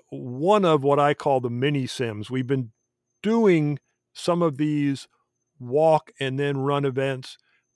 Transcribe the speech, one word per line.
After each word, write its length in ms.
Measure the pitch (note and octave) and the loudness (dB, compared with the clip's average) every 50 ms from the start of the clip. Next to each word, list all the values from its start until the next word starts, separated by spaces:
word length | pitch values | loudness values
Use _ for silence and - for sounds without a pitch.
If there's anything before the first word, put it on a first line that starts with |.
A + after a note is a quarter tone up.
| - _ | -10 _
one 540 | C#3 C#3 C3+ B2 B2 C3 D#3 F#3+ G#3+ G#3 F#3+ | -14 -12 -12 -10 -8 -2 2 2 4 4 4
of 200 | E3 D#3 C#3 C3 | 4 4 4 4
what 160 | C#3+ C#3+ D3 | 2 2 4
I 140 | C#3+ D3 C#3+ | 4 2 0
call 280 | - - D3 C#3 C3 | 0 0 0 0 0
the 80 | B2 B2 | 0 -2
mini 380 | A#2+ A#2+ C3 D3+ D3 C#3 B2+ | -2 -2 -2 0 0 -2 -2
sims. 420 | - - - B2 A2+ G#2 G#2 G#2 - | -4 -4 -6 -6 -6 -6 -8 -8 -6
We've 180 | B2+ C3 B2+ | -6 -6 -2
been 240 | B2 C#3 C3+ B2 A2 - _ _ _ _ _ _ _ _ _ - | -2 -2 -2 -2 -6 -12 _ _ _ _ _ _ _ _ _ -2
doing 560 | G#3 A3+ A#3 A3 G3 F3 D#3 D3+ D3 D3 - - _ _ _ _ _ _ | 0 2 4 4 4 4 4 2 0 -2 -6 -10 _ _ _ _ _ _
some 280 | - - F3+ E3+ F3 | -6 -2 -2 0 2
of 160 | E3+ D#3+ C3+ | 0 0 0
these 500 | C3+ D3+ D3+ D3+ D3 C#3+ C#3+ C#3 - - - _ _ _ _ _ _ _ _ _ _ | -2 -2 -2 0 0 0 -2 -2 -4 -8 -18 _ _ _ _ _ _ _ _ _ _
walk 520 | B2 A#2+ B2+ D3+ D#3+ D#3+ D#3 D3 - - _ - | -8 -4 0 2 4 4 4 2 0 -6 _ -6
and 200 | C#3 C3 C3 C#3 | -6 -4 -2 -2
then 180 | C#3+ C#3+ C#3+ | -2 -2 -2
run 280 | C3+ C3 C#3+ C#3+ C#3+ C#3+ | -2 -2 -2 0 0 0
events, 520 | C#3 B2 C#3 C3+ C3+ C3 C3 C3 - - - _ _ _ _ _ _ _ | -2 -2 -2 -2 -2 -4 -6 -10 -16 -20 -20 _ _ _ _ _ _ _